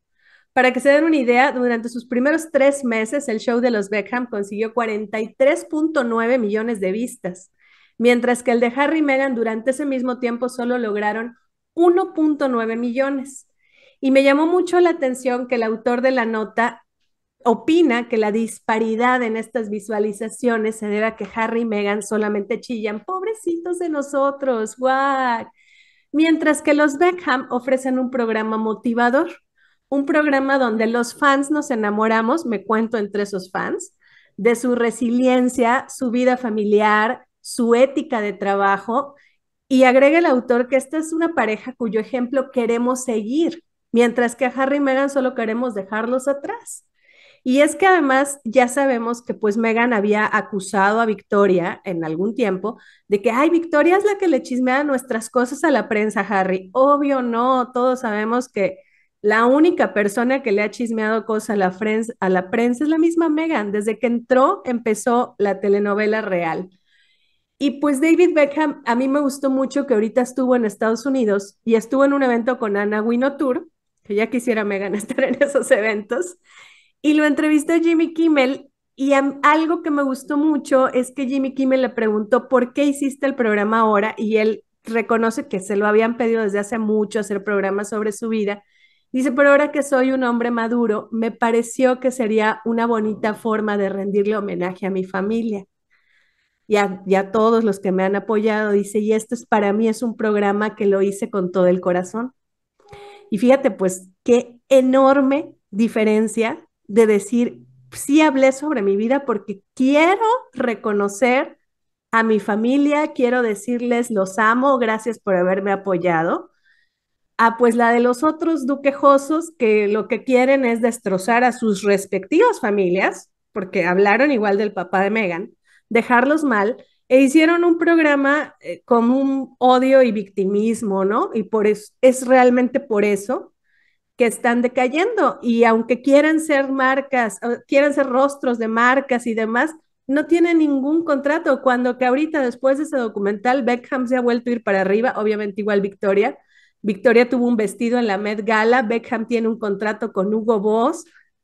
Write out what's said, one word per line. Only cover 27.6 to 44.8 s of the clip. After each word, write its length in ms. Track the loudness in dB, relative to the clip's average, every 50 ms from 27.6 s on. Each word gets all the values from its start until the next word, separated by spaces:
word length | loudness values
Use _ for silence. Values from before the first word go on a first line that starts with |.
| -2 -2 -2 -2 0 -2 -2 -2
un 100 | -2 -2
programa 480 | -2 -2 -2 -2 -2 -2 -2 -2 -4 -4
motivador, 720 | -2 -4 -4 -4 -4 -4 0 0 2 2 2 0 0 -2 -6 -14 _ _ _ _ _ _ _ _ _ _
un 160 | -4 -2 -2
programa 520 | 0 0 0 2 2 0 0 0 0 0 0
donde 280 | 0 0 0 -2 -2 -2
los 280 | -2 -2 -4 -4 -4
fans 360 | -2 0 2 2 2 0 -2
nos 200 | -4 -4 -4 -4
enamoramos, 760 | -4 -4 -2 -2 -2 0 0 0 0 0 0 0 -2 -2 -2
me 180 | -4 -6 -6 -4
cuento 320 | -2 -2 -2 -2 -2 -4 -4
entre 260 | -6 -6 -6 -6 -6
esos 280 | -6 -6 -10 -10 -8
fans, 460 | -8 -8 -6 -6 -6 -8 -10 -14 _ _ _ _ _ _ _ _ _ -2
de 180 | 0 2 2
su 200 | 2 0 -2 0
resiliencia, 1080 | 0 0 -2 -2 -2 -2 -2 0 2 2 2 4 2 2 0 0 0 0 2 0 0 -2 -6
su 220 | -10 -8 -6 -2
vida 260 | -2 0 2 2 2 0
familiar, 880 | -2 -4 -4 -2 0 2 2 2 4 4 4 2 2 0 -2 -6 -10 _ _ _
su 340 | -18 -10 -4 -2 0 2 4
ética 460 | 4 4 4 2 -2 -4 -4 -4 -4
de 120 | -2 -4 -6
trabajo, 840 | -4 -2 -2 0 2 2 2 2 0 -2 -2 -2 -2 -4 -4 -10 _ _ _ _ _ _ _ _ _ _ 0
y 140 | 4 4 6
agrega 360 | 6 6 6 6 6 6 4
el 60 | 4
autor 420 | 4 2 2 2 0 0 0 0 0
que 100 | -2 -2
esta 200 | -2 -2 -6 -6
es 160 | -6 -4 -4
una 200 | -2 -2 -2 0
pareja 380 | -2 -2 -2 -2 -6 -8 -12 -10
cuyo 260 | -6 -6 -4 -2 -4
ejemplo 520 | -4 -4 -4 -4 -4 -2 -2 -4 -4 -4
queremos 520 | -4 -4 -2 -2 -2 0 -2 -2 -2 -4 -4
seguir, 600 | -4 -4 -4 -4 -4 -2 -2 -2 -2 -4 -8 -14 _ _ _ _ _
mientras 440 | 2 2 2 2 2 0 -2 -2 -2
que 100 | -2 -4
a 40 | -4
Harry 280 | -2 -2 -2 0 0
y 20 | 0